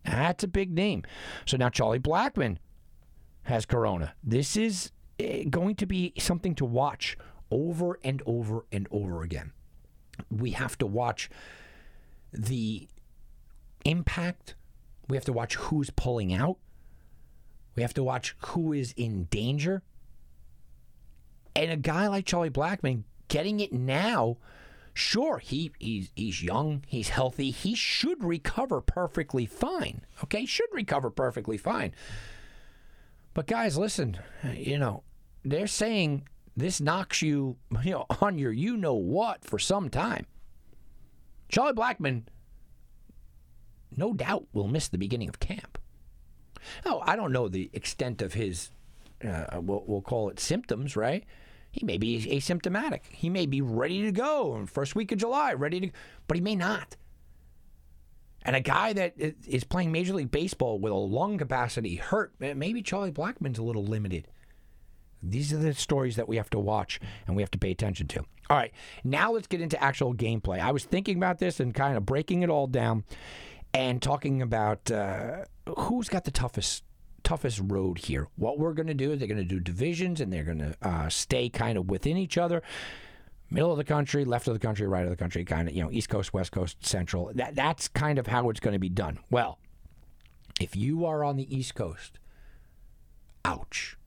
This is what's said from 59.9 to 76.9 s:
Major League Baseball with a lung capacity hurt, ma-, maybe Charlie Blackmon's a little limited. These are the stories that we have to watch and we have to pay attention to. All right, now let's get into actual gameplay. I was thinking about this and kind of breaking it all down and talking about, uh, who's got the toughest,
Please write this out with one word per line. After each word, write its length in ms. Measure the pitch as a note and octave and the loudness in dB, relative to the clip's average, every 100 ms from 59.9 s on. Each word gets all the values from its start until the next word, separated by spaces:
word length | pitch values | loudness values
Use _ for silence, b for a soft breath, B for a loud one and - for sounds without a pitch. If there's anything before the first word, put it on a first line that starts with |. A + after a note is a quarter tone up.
Major 220 | D#3+ F3+ | 0 0
League 180 | F#3+ B2+ | 0 0
Baseball 480 | D3 F3+ - B2 G#2 | 0 -2 0 0 2
with 140 | G#2+ | 0
a 20 | |
lung 420 | G2 G2 A#2 G3 G3+ | 0 0 0 0 -2
capacity 600 | C3 B2+ B2 - G#2+ E2+ | -2 0 0 -2 -4 -4
hurt, 360 | - G#3 - - | 0 0 0 -6
ma-, 140 | C3+ | -6
maybe 280 | C#3 E3 A#3 | -2 -2 -2
Charlie 300 | G3 F#3+ G3 | -2 -2 -2
Blackmon's 480 | D3 F3+ - C#3 A2+ | -2 -4 -2 -4 -2
a 40 | |
little 200 | A2+ A2 | -2 -2
limited. 440 | G2+ A2 G2+ E2+ - b b b b b b b b - | 0 0 0 -4 -6 b b b b b b b b -10
These 300 | F2 A2+ D3 | -2 -2 0
are 60 | D3+ | 2
the 160 | D#3 | 2
stories 420 | C#3 - C#3+ B2+ | 2 2 2 2
that 140 | A2 A2 | 0 0
we 80 | A2 | 0
have 120 | G#2+ | 2
to 80 | G#2+ | 2
watch 400 | G2+ G#2+ G2+ - G#2+ B - | 4 2 0 -6 -8 B 0
and 80 | |
we 60 | F#2 | 0
have 100 | G2+ | 2
to 80 | F#2+ | 0
pay 120 | F#2+ | 0
attention 360 | F2+ G#2 F#2 D2+ | 2 0 0 -4
to. 160 | - - - - | -4 -8 -14 2
All 80 | D3 | 4
right, 140 | A#2 B B B | 4 B B B
now 300 | C3 D3 G#3 | 0 4 4
let's 140 | A3+ - | 2 0
get 120 | F3+ | -2
into 200 | E3 D#3 | 0 2
actual 320 | C#3 C3+ C3 | 2 4 0
gameplay. 440 | A#2+ A2+ A2+ G2 F2+ | 2 2 2 0 2
I 120 | G2 | 2
was 140 | C#3+ | 2
thinking 320 | - F3+ G3+ F3+ | 2 0 2 2
about 220 | F#3 F3 | 2 2
this 200 | F3+ - | 0 2
and 140 | B2 | 0
kind 220 | - C#3 A#2+ | 2 2 2
of 80 | |
breaking 360 | G2 C3+ D#3+ F3 | 2 0 2 2
it 80 | F3 | 4
all 180 | D3+ C3+ | 4 2
down 360 | B2+ A2+ A2+ - B B B B B - | 2 4 2 -2 B B B B B -2
and 280 | C3 C3 B2 | 0 2 0
talking 400 | C#3 C#3+ C#3+ C3+ | 2 2 2 0
about, 480 | B2 A2+ G#2+ G#2+ - | 2 2 4 2 0
uh, 540 | G#2+ G2 F#2+ A2 E3 - - - E3 | 0 0 -2 -4 -6 -10 -12 -8 -4
who's 300 | - B3 A3 | 0 0 0
got 160 | F#3 | 0
the 80 | - | 2
toughest, 520 | - B2+ - - - - | 2 2 0 -2 -4 -8